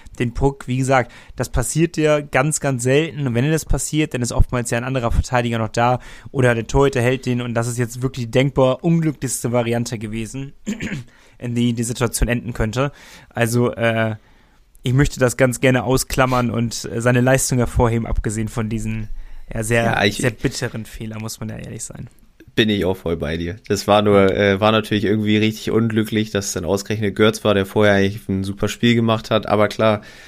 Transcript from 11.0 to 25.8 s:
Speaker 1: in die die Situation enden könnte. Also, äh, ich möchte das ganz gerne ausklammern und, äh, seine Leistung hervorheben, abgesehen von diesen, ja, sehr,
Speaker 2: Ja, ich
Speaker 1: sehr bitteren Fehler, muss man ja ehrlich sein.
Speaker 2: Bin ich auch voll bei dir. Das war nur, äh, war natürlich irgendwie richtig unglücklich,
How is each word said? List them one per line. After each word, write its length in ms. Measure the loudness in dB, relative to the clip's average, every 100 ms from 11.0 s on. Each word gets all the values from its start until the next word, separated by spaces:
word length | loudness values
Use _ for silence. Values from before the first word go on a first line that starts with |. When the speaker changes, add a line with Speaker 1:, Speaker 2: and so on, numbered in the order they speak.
| -12 -20 -20 -12
Speaker 1:
in 180 | -6 0
die 160 | 0
die 120 | 0
Situation 440 | -4 -2 -2 0 0
enden 240 | -2 -4
könnte. 400 | -4 -4 0 -2 -4 -20 -20 -10
Also, 420 | -2 0 2 2
äh, 420 | 0 0 0 -2 -4 _ _ _ _ _ -10
ich 100 | -2
möchte 260 | 2 2 2
das 180 | 0 2
ganz 220 | 0 2
gerne 220 | 2 2
ausklammern 680 | 2 0 0 0 2 2 0
und, 360 | 0 -2 -4 -8
äh, 100 | -2
seine 200 | 2 4
Leistung 380 | 4 4 2 0
hervorheben, 480 | 0 2 2 2 -2
abgesehen 400 | -2 -2 -2 -4
von 200 | -4 -4
diesen, 420 | -4 -4 -6 -6 -8 -10 -14 -10
ja, 80 | -6
sehr, 220 | -2 0
Speaker 2:
Ja, 200 | 0 2 0
ich 120 | 0
Speaker 1:
sehr 140 | -2
bitteren 540 | -2 -6 -4 -8 -8 -12
Fehler, 340 | -12 -12 -10
muss 200 | -10 -10
man 100 | -10
ja 80 | -10
ehrlich 260 | -12 -14
sein. 240 | -14 -14 -18 -20 -20 _ -8 0
Speaker 2:
Bin 120 | 2
ich 160 | 2
auch 140 | 0 -2
voll 180 | -4 -4
bei 220 | -4 -4
dir. 200 | -6 -8 -4
Das 200 | -2 4
war 140 | 4
nur, 340 | 6 6 6 4
äh, 240 | 2 4
war 120 | 4
natürlich 320 | 2 0 -2 0
irgendwie 320 | 0 2 2
richtig 320 | 2 -2 -2
unglücklich, 600 | 0